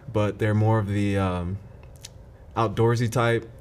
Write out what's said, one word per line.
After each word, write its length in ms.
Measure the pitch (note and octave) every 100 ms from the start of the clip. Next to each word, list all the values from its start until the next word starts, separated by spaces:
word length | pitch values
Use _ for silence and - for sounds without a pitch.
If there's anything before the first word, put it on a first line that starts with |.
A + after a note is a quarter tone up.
| -
but 260 | G#2+ G#2 G2+
they're 140 | G#2+ G#2+
more 240 | A2 A2
of 80 | G2+
the, 300 | G2+ G2+ G2
um, 400 | F#2+ F2+ F2 G2 - - - - - - - - - -
outdoorsy 560 | A2+ G2+ A#2 A#2 A#2+
type, 380 | B2 A#2 A#2 - -